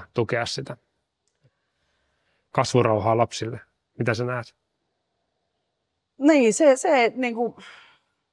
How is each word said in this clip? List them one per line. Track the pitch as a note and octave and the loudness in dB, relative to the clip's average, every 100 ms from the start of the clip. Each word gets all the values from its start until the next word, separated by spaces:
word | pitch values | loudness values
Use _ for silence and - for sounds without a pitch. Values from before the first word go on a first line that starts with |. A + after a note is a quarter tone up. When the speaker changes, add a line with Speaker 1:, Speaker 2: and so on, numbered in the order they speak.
| - | -6
Speaker 1:
tukea | - A2 A#2 A#2 | -6 -2 -4 -4
sitä | - C#3 C3 _ _ _ _ _ _ _ _ _ _ _ _ _ _ _ _ _ | -8 -12 -16 _ _ _ _ _ _ _ _ _ _ _ _ _ _ _ _ _
kasvurauhaa | - B2 B2 A#2 G#2+ G#2+ A2+ | -2 2 2 2 2 2 0
lapsille? | A2+ - A2+ A#2 - _ _ - | 0 -4 -10 -12 -16 _ _ -6
Mitä | A#2+ | -4
sä | A2+ | -2
näet? | B2 B2 - _ _ _ _ _ _ _ _ _ _ _ _ _ _ _ _ - | -4 -8 -12 _ _ _ _ _ _ _ _ _ _ _ _ _ _ _ _ 0
Speaker 2:
Niin, | C#4+ D4 A3+ | 2 4 4
se, | G3+ D4+ B3+ | 4 4 4
se, | F#4 C#4 A3+ B3+ | 2 2 0 -2
niinku, | B3 A3+ A3+ - - - - _ _ _ _ | -6 -4 -6 -8 -20 -20 -20 _ _ _ _